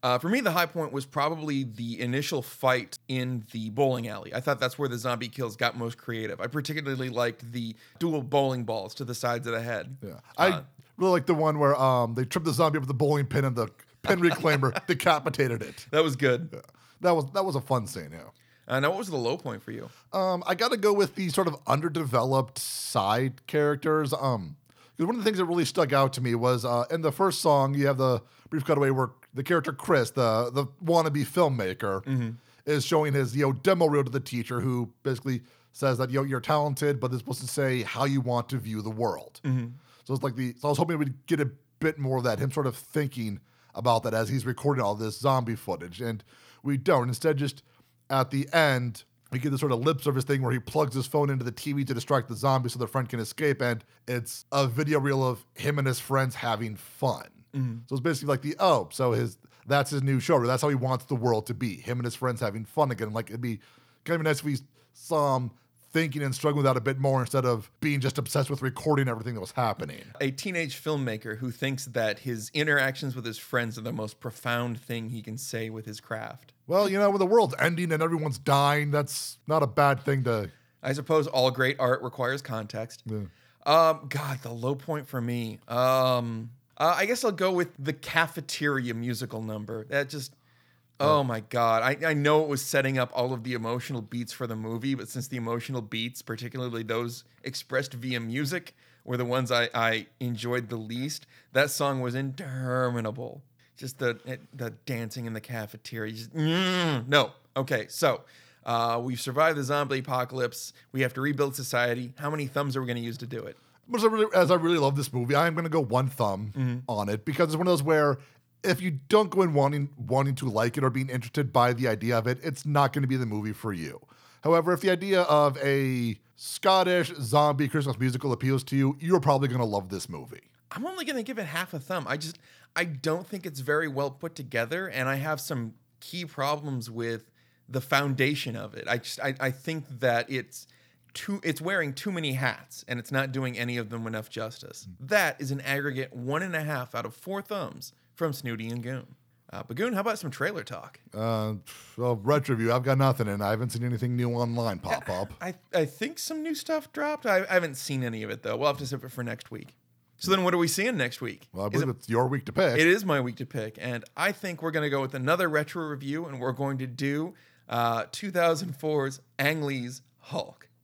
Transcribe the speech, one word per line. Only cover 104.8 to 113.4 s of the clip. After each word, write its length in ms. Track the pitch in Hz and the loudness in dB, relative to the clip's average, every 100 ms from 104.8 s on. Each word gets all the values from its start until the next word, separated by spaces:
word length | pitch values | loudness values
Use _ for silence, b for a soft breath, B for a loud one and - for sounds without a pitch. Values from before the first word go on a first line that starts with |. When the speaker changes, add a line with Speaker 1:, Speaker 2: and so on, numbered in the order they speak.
| - | -8
Speaker 1:
dancing 400 | 120 113 131 117 | -6 -6 -8 -8
in 80 | |
the 80 | 110 | -8
cafeteria. 720 | - 117 104 113 - 117 110 | -8 -10 -10 -12 -12 -8 -8
Just, 200 | 113 113 | -8 -10
mm, 760 | 160 156 170 185 185 170 139 120 | -2 0 2 0 2 0 0 4
no. 240 | 143 113 - _ - | 4 4 -2 _ -4
Okay, 300 | 131 127 - | 0 -2 -2
so, 320 | - 151 117 - b b b - | 0 2 2 -6 b b b -2
uh, 340 | 117 117 117 | 0 2 0
we've 160 | 123 123 | -2 -6
survived 380 | - 127 160 151 | -4 2 2 2
the 60 | |
zombie 360 | 131 147 143 135 | 0 0 0 -2
apocalypse. 720 | 127 127 123 131 123 - - b b | -2 -2 -2 -2 -4 -4 -14 b b
We 100 | 131 | -2
have 120 | 127 131 | 0 0
to 60 | |
rebuild 340 | 139 139 139 135 | -2 2 0 0
society. 580 | 135 120 120 120 123 131 | -2 0 2 0 -4 -6
How 120 | 147 | -6
many 180 | 151 139 | -4 -4
thumbs 300 | 143 143 131 | -2 -2 -2
are 40 | |
we 60 | 127 | -4
gonna 120 | 120 | -4
use 160 | 117 117 | -6 -8
to 100 | - | -10
do 120 | 117 | -10